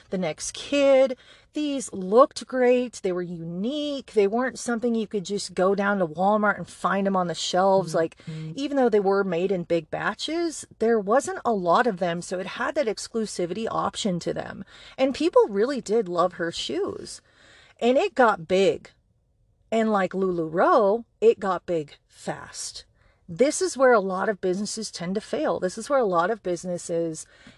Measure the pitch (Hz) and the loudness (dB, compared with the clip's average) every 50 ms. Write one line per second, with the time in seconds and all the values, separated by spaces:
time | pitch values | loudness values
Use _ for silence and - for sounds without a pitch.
0 | - - - 185 185 156 151 - - - - - - - 285 285 277 277 269 262 | -14 -8 -6 -4 -4 -4 -6 -6 -10 -10 -10 -10 -8 -2 0 4 4 6 6 6
1 | 269 254 254 _ - - - _ _ _ - 302 302 285 277 269 - - - 196 | 4 4 0 _ -12 -20 -20 _ _ _ -8 -6 -4 -4 -4 -6 -8 -8 -8 -8
2 | 185 185 208 240 269 - - - 240 - 254 254 247 247 254 247 254 233 - - | -4 2 6 6 6 6 4 -12 -12 -6 -2 2 4 4 4 4 2 -2 -8 -6
3 | - 190 175 180 180 170 180 160 165 165 170 180 202 240 294 294 294 294 285 269 | -4 -4 -2 -2 -4 -6 -8 -10 -10 -8 -6 -6 -6 -4 -4 -4 -4 -4 -6 -8
4 | - - - 220 196 196 220 240 262 247 240 - - 247 240 220 247 240 226 226 | -10 -2 2 2 2 2 2 0 -2 -2 -4 -6 -6 -4 -4 -2 -2 -2 -2 -2
5 | 214 - - 208 170 - 202 196 - - 180 - 185 190 202 196 196 202 202 196 | -4 -4 -6 -8 -6 -4 -6 -6 -6 -6 -2 2 2 2 2 2 0 0 0 0
6 | 180 156 151 170 185 202 214 214 214 202 190 - 170 - - - - 180 185 202 | 0 -2 -2 0 2 2 2 4 2 2 0 0 -6 -14 -14 -6 -4 -2 0 0
7 | 196 196 190 185 180 170 160 - - - - 180 190 196 190 196 180 165 160 170 | 0 2 2 0 0 -2 -4 -6 -6 -2 0 2 4 6 4 4 2 2 0 0
8 | 165 156 - _ - 165 160 160 160 156 165 269 277 277 285 277 254 233 214 208 | 0 0 -4 _ -16 -14 -12 -10 -10 -10 -8 -6 -6 -4 0 2 2 4 4 4
9 | 190 196 196 196 202 190 175 165 185 190 196 180 165 - 170 165 156 - - 151 | 2 4 2 2 0 0 0 0 0 0 0 -2 -2 0 0 -2 -2 -4 -8 -4
10 | 156 180 214 - - 302 311 339 339 330 - - - _ - - 226 226 233 220 | -4 -4 -4 -4 -6 -4 -4 -2 -2 -4 -4 -8 -14 _ -6 -2 0 2 2 2
11 | 190 196 226 277 - 359 381 320 - 240 226 196 175 170 170 220 247 240 190 175 | 2 2 2 2 2 0 -8 -4 -2 -2 -2 0 2 4 4 4 4 2 0 -2
12 | 190 170 170 175 170 - 185 180 190 - - - 247 294 294 311 277 220 190 - | -2 -2 -2 -4 -6 -8 -8 -8 -8 -8 -8 -6 -6 -4 -2 -2 -2 -2 -2 -6
13 | - - - 226 220 - - - 180 165 180 220 226 - - 160 170 196 - - | -8 -8 -4 -4 -4 -4 -4 -6 -4 -4 -4 -6 -6 -4 -4 -2 -4 -4 -4 -4
14 | - 202 180 165 - 170 156 156 - - - - - _ - - - - - - | -4 -2 -2 -2 -4 -6 -6 -6 -8 -10 -12 -14 -16 _ -20 -20 -20 -16 -4 -2
15 | 262 277 254 - 302 349 - 508 453 277 196 196 220 269 294 233 - - 208 233 | 0 0 0 0 -2 4 6 4 4 4 2 0 0 0 -2 -6 -4 -2 0 0
16 | 208 175 175 170 175 180 175 - 170 170 170 - - - 131 175 202 120 - - | 0 0 0 0 0 0 0 -4 -6 -6 -4 -6 -8 -6 -4 -4 -4 -4 -6 -10
17 | - - - - _ _ _ _ _ - - - - _ _ - - 240 254 285 | -12 -16 -16 -18 _ _ _ _ _ -20 -20 -20 -20 _ _ 0 2 2 4 4
18 | 392 370 - - 247 220 - 175 160 - 185 190 196 170 139 - - - _ _ | 2 0 2 4 4 4 4 0 -2 0 2 4 4 4 2 0 -8 -18 _ _
19 | _ _ _ _ _ _ _ _ _ _ _ _ _ - 220 226 220 220 214 196 | _ _ _ _ _ _ _ _ _ _ _ _ _ -4 -2 0 0 2 0 0
20 | 185 175 - 190 190 185 180 170 160 160 160 185 247 349 359 262 208 196 208 233 | 0 -2 -2 -2 -2 0 0 -2 -4 -2 0 2 4 4 4 4 4 4 2 0
21 | 233 _ _ - 208 226 226 - 208 190 180 170 - - 175 160 147 147 - _ | -2 _ _ 4 4 4 4 4 0 -4 -4 -4 -2 -4 -4 -4 -4 -6 -14 _
22 | _ _ _ - - 190 147 139 127 - - - - - - - - _ _ _ | _ _ _ -14 -10 -10 -10 -10 -12 -16 -14 -12 -12 -12 -12 -16 -20 _ _ _
23 | _ _ _ _ _ - 165 165 254 302 - - 370 339 - 254 269 254 240 214 | _ _ _ _ _ -12 0 2 2 2 2 0 -4 -4 0 4 6 6 6 6
24 | 190 190 185 190 196 220 208 - - 185 180 196 208 - - 220 208 - - - | 4 0 -2 -2 0 -2 -2 0 0 -2 0 0 -2 -6 -6 -8 -10 -10 -10 -8
25 | 175 180 190 214 - - - 285 311 311 170 - 180 185 - 226 214 - 294 269 | -6 -4 -4 -6 -4 -4 -4 -2 0 -2 -2 -2 -2 -4 -6 -6 -6 0 0 2
26 | 240 196 180 165 170 190 233 202 - 185 175 165 - 180 175 170 - - 170 170 | 2 2 2 2 2 0 -2 -4 -4 -6 -6 -4 -4 -8 -8 -8 -6 -4 -4 -2
27 | 170 165 156 - - _ _ _ - - - | -2 -4 -4 -8 -14 _ _ _ -20 -20 -20